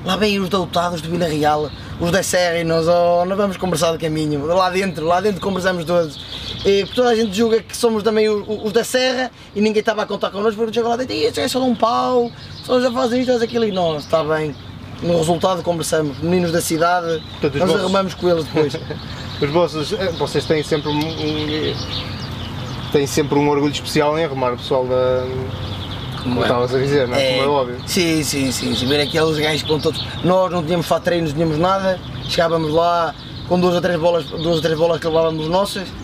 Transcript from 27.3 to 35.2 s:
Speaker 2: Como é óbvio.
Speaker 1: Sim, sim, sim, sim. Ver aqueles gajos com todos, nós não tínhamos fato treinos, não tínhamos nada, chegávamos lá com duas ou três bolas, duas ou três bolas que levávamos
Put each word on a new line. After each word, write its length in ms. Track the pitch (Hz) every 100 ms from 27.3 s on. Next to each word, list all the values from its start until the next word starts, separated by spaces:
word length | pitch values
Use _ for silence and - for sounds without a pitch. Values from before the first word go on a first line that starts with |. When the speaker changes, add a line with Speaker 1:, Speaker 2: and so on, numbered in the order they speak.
| 127
Speaker 2:
Como 40 |
é 60 | 139
óbvio. 280 | 143 123 123 -
Speaker 1:
Sim, 360 | 196 170 160
sim, 260 | 139 143 131
sim, 240 | 120 127
sim. 120 | 117 131
Ver 160 | 147
aqueles 340 | 143 165 160 151
gajos 260 | 151 151
com 160 | 120 151
todos, 260 | 156 135 - -
nós 260 | 160 185 185
não 140 | 175
tínhamos 220 | 151 175 151
fato 180 | 165
treinos, 260 | 180 170 165
não 60 | 143
tínhamos 220 | 165 151
nada, 420 | 175 196 190 185 - -
chegávamos 480 | - - 165 165 156
lá 420 | 160 170 170 160 - - - -
com 120 | 180
duas 140 | 180
ou 60 | 175
três 200 | 170 175
bolas, 240 | 170 170
duas 320 | 147 - 160 165
ou 60 |
três 140 | 160 156
bolas 200 | 170 160
que 80 | 170
levávamos 400 | 160